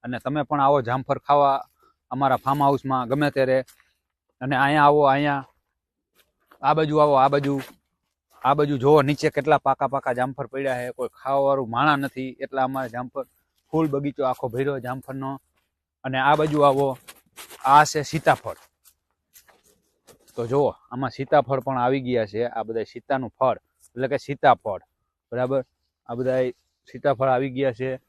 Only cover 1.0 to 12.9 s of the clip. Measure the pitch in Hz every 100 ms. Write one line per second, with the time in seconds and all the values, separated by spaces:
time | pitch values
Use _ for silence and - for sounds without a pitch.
1 | 127 135 - 143 139 139 - _ _ _
2 | _ 127 139 123 - 143 139 139 135 131
3 | 120 135 147 139 131 131 127 - _ _
4 | _ _ _ _ 127 135 139 151 147 147
5 | 143 135 147 143 135 _ _ _ _ _
6 | _ _ _ _ _ _ 135 156 156 151
7 | 147 139 135 143 143 139 131 _ _ _
8 | _ _ _ _ 127 143 147 143 131 151
9 | 139 147 156 147 139 143 139 131 139 139
10 | 135 123 127 131 120 135 139 127 123 123
11 | 123 _ 131 139 139 135 120 117 147 143
12 | 139 131 131 123 135 135 131 135 127